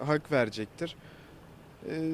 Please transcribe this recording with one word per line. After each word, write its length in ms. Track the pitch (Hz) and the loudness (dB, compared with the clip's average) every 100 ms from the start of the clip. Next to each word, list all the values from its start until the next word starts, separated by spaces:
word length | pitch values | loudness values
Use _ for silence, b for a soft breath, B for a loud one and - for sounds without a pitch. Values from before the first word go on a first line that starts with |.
| 139 | 2
hak 260 | 151 - | 2 4
verecektir. 640 | 143 110 107 107 - 170 - B B B B B - - - - | 2 4 0 -8 -6 -8 -8 B B B B B -20 -20 -14 -6
E, 220 | 160 160 | -4 -2